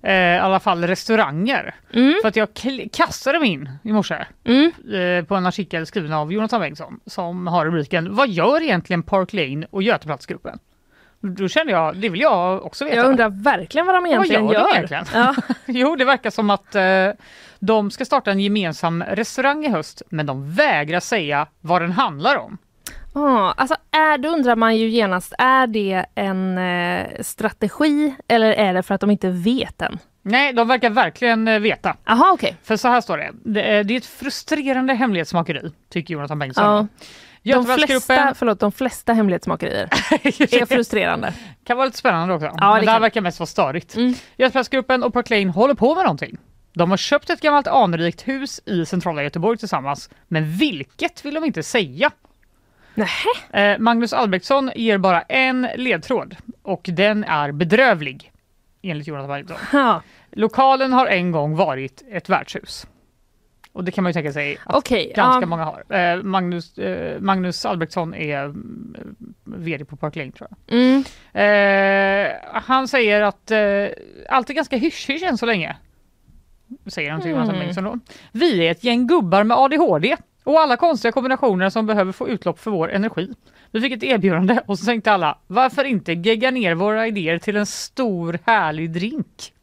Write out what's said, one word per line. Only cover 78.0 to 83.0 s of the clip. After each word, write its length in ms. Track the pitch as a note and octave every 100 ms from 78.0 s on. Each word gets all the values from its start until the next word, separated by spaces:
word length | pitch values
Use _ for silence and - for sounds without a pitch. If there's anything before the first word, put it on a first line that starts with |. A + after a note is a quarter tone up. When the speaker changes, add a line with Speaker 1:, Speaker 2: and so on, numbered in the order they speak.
| - - -
Speaker 1:
"Vi 360 | A3 E4+ G3 E3
är 40 |
ett 120 | E3
gäng 240 | A#3+ A#3 B3
gubbar 360 | F4 F#3 F#3+
med 140 | A3 A#3+
A 100 | C4+
D 100 | D4
H 220 | D#4+ D#3
D 160 | G3 E4 _ _
och 160 | - D#4
alla 180 | D4+ A#3+
konstiga 340 | E4+ C#4 A#3
kombinationer 580 | A#3+ B3 C4 B3+ F#3 F#3+
som 160 | A3+ A3
behöver 260 | G#3 F#3+
få 180 | - B3+
utlopp 300 | A3+ F3+ E3
för 120 | -
vår 200 | G3 D#3+
energi. 420 | F#3+